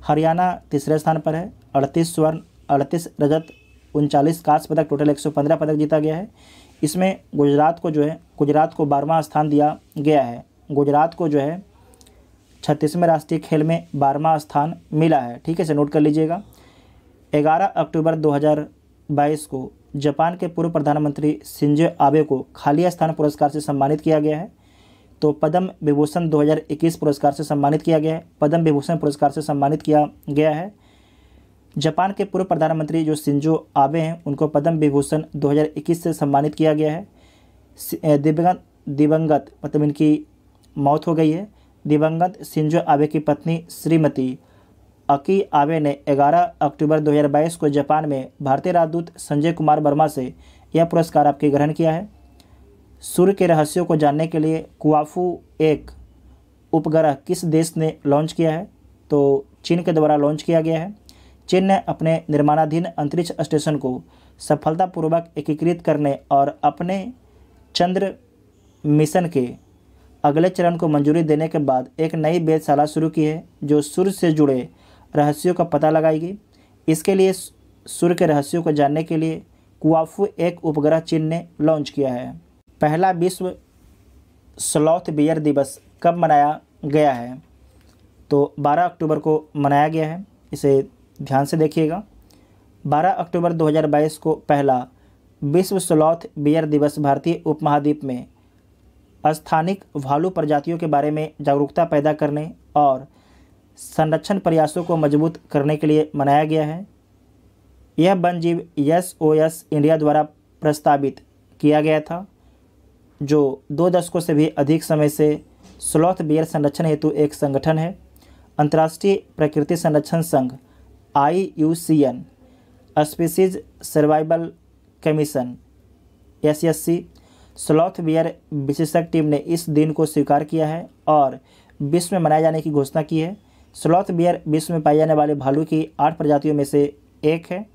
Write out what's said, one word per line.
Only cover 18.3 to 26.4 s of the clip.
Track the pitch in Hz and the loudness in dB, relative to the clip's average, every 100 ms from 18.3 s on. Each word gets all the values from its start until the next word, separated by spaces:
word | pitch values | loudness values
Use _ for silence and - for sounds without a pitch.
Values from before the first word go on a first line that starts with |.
हज़ार | 143 151 151 147 _ _ _ _ | 2 2 0 -4 _ _ _ _
बाईस | 143 147 151 - | 0 0 -2 -6
को | 131 131 _ _ 143 | -12 -12 _ _ -4
जापान | 147 143 165 180 | -2 0 -2 -2
के | 175 | -8
पूर्व | 170 165 | -4 -2
प्रधानमंत्री | 165 147 147 147 143 151 151 | 0 0 0 -2 -2 -2 -4
शिंजो | - - 147 147 170 - | -10 -2 0 2 2 2
आबे | 139 151 | 2 4
को | 147 131 - - | 2 -2 -4 -6
खाली | - 147 180 | -2 2 0
स्थान | 175 160 | 0 -4
पुरस्कार | 165 151 147 147 | 0 -2 0 -2
से | 151 | -2
सम्मानित | 147 139 139 151 | -6 -2 0 0
किया | 156 156 | 0 0
गया | 151 151 | 0 -4
है। | 202 _ _ _ _ _ _ _ | -8 _ _ _ _ _ _ _
तो | 151 | -2
पद्म | 147 156 175 185 - | 0 0 0 -2 -4
विभूषण | 151 143 151 175 165 | 0 2 0 0 0
दो | 151 | 2